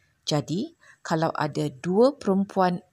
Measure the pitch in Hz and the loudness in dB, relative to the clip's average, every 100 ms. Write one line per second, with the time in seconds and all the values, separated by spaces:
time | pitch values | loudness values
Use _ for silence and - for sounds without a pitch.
0 | _ _ - 151 - 160 320 - - - | _ _ -2 -2 0 -4 -6 -10 -20 -20
1 | - 160 160 - 156 147 151 131 175 190 | -4 0 0 -2 -4 -2 -6 -4 -2 4
2 | 254 285 - 190 196 - 185 175 - | 4 2 0 0 0 0 0 0 -6